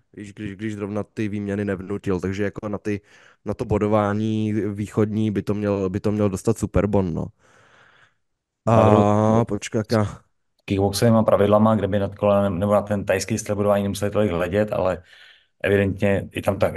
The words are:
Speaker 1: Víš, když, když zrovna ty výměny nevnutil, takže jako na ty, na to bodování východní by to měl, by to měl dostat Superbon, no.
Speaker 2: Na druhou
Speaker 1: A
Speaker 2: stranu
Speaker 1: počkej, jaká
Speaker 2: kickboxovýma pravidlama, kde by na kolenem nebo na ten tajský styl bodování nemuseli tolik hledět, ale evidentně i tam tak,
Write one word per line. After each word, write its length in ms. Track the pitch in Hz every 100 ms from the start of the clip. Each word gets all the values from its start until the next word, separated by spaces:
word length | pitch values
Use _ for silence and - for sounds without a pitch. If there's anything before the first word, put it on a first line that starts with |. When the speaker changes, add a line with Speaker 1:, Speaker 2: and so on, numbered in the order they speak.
| _
Speaker 1:
Víš, 200 | - 104
když, 220 | 104 104 95
když 200 | 110 104
zrovna 260 | 101 104
ty 240 | 101 - 107
výměny 360 | 104 101 101
nevnutil, 560 | 101 92 92 101 - 92
takže 240 | 90 98
jako 240 | 101 - 107
na 100 | 98
ty, 220 | 107 101 - - _ _
na 100 | 107
to 100 | 101
bodování 880 | 113 107 104 107 104 104 110 110 107
východní 760 | 107 101 101 104 - 107 107 110
by 120 | 101
to 120 | 95
měl, 360 | 101 104 101 95
by 100 | 95
to 120 | 107
měl 180 | 104 104
dostat 280 | 92 - 110
Superbon, 560 | 101 - 101 101 92
no. 120 | 78 - - _ _ _ _ _ _ _ _ _ _ _ _ -
Speaker 2:
Na 80 | 113
druhou 200 | 110 104
Speaker 1:
A 400 | 104 104 107 110
Speaker 2:
stranu 0 |
Speaker 1:
počkej, 340 | 117 101 - 117
jaká 440 | 104 113 101 - _ _ _ _
Speaker 2:
kickboxovýma 580 | - 98 98 98 117 113
pravidlama, 520 | 110 95 101 104 110
kde 140 | 110 98
by 100 | 101
na 100 | 98
kolenem 500 | 101 104 101 101 90
nebo 140 | 101
na 80 | 101
ten 220 | 98 101
tajský 340 | 95 95 - 110
styl 180 | - 101
bodování 260 | 104 101
nemuseli 280 | 101 95 101
tolik 200 | 101 104
hledět, 420 | 85 90 101 107
ale 300 | - 92 87 - - - _ _ _
evidentně 640 | - 101 98 95 101 98 -
i 100 | -
tam 160 | 87 98
tak, 160 | 95